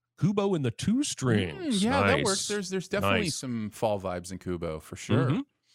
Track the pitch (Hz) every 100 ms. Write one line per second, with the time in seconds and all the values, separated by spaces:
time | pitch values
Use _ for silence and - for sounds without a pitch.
0 | _ - 170 208 196 180 127 - - 240
1 | 294 - 131 107 90 - 330 208 214 277
2 | 202 - - 196 - 208 185 185 - 196
3 | 196 196 185 - 131 117 107 - 113 104
4 | 92 90 90 92 92 87 82 80 - -
5 | - 107 127 190 285 _ _